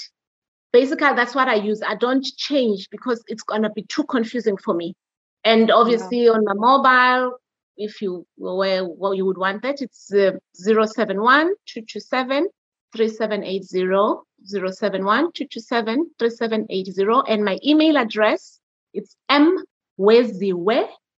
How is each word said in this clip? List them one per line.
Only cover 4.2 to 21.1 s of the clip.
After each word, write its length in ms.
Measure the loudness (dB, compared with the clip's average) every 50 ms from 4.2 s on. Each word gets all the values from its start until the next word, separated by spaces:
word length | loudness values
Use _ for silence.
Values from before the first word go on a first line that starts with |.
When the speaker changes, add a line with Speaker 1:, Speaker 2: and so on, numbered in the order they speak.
| -2 -4 -6 -4 -2 -2 -4
Speaker 1:
for 160 | -2 -4 -4 -4
me. 200 | -4 -6 -8 -12 -16 _ _ _ _ _ _ _ _ 2
And 260 | 4 4 4 4 6
Speaker 2:
Yeah. 60 | 4
Speaker 1:
obviously 520 | 4 4 4 2 0 -2 -2 -2 2 4 4
on 140 | 4 4 0
my 80 | -2 -2
mobile, 840 | 0 2 4 4 4 4 4 4 4 4 2 2 0 -2 -4 -6 -10 _ _ _ _ _ _ _
if 240 | -12 -12 -12 -8 -8
you 240 | -6 -6 -6 -8 -12 _ _
were, 480 | -12 -10 -6 -4 -2 -2 0 -2 -2 -4
well, 260 | -6 -6 -6 -4 -2 -2
you 120 | -2 -2
would 120 | -2 -2
want 240 | -2 -4 -4 -4 -4 -6
that, 180 | -6 -6 -6
it's, 320 | -10 -12 _ _ -8 -2 2
uh, 180 | 2 2 2 0 -2 -10 _ _
zero 300 | -4 0 2 2 2 2
seven 360 | 0 0 -4 -4 -2 -2 0
one 320 | 2 4 4 4 4 0 -2 -6 _
two 160 | -14 -16 -14
two 180 | -14 -14 -14 -16
seven 480 | -10 -6 -6 -6 -4 -2 -2 -2 -2 -4 -6 _ _ _ _ _ _ _ -4
three 160 | -2 -2 -2
seven 340 | -2 -4 -4 -4 -4 -6 -4
eight 200 | -6 -6 -8 -8
zero, 600 | -6 -4 -2 0 0 2 2 2 2 0 -4 -8 _ _ _ _
zero 240 | -10 -8 -6 -6 -6
seven 340 | -4 -4 -4 -4 -2 -2 0
one, 260 | 0 2 0 0 -2 -4
two 120 | -8 -12 -10
two 80 | -12 -14
seven, 500 | -8 -4 -4 -2 -2 -2 -2 -2 -4 -4 -4 -2
three 100 | -2 -2
seven 360 | -2 -4 -4 -4 -2 -4 -4 -4
eight 180 | -6 -6 -6
zero. 340 | -4 -4 -2 0 2 2 0
And 220 | 0 0 0 0 0
my 120 | -2 -2 -2 0
email 320 | 2 4 4 4 4 4
address, 600 | 2 0 -2 0 0 2 2 0 -2 -6 -14 _ _ _ _ _ _ _ _ -12
it's 220 | -12 -12 -12 _ _ _ 2
M 340 | 4 4 6 4 2 0 -4 -10 _ _ _ _ _ 0
weziwe 880 | 4 6 6 6 4 2 -2 -4 -4 -2 -2 -2 -2 0 0 0 -2 -4 -8 _ _ _